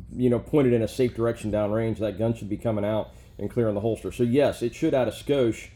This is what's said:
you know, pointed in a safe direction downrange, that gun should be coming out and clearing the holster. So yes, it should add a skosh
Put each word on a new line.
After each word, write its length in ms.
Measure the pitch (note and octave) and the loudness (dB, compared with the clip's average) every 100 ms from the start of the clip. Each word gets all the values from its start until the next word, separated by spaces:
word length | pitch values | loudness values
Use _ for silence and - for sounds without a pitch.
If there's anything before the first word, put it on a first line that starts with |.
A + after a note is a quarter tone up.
| F2+ - | -10 0
you 140 | B2 | 2
know, 80 | A#2 | 2
pointed 340 | - D3+ C3 | 2 2 4
in 80 | A#2+ | 4
a 60 | G#2+ | 2
safe 280 | - B2 A2+ | 0 0 0
direction 360 | A#2 A2+ A2 | -2 -2 -2
downrange, 460 | G#2 G#2 A2 A2+ F#2+ | 0 0 0 -2 -2
that 180 | G#2+ F#2+ | -4 0
gun 160 | A2+ | -2
should 160 | A#2 G2+ | -2 -4
be 80 | G#2 | -4
coming 280 | A#2 G#2+ G2+ | -2 -2 0
out 260 | G#2+ - - - - | -2 -4 -10 -20 -10
and 120 | G2+ | -6
clearing 240 | B2 A2 G2+ | 0 0 0
the 60 | |
holster. 300 | A2+ G#2+ F#2+ | -2 -2 -4
So 120 | - | -2
yes, 380 | A#2+ C3+ C3 - | 2 4 2 2
it 100 | A#2+ | -4
should 200 | - D#3+ C#3 | -2 0 2
add 120 | A2+ | 0
a 40 | |
skosh 560 | - - C#3+ A#2+ G#2+ - | -2 -2 2 2 0 -8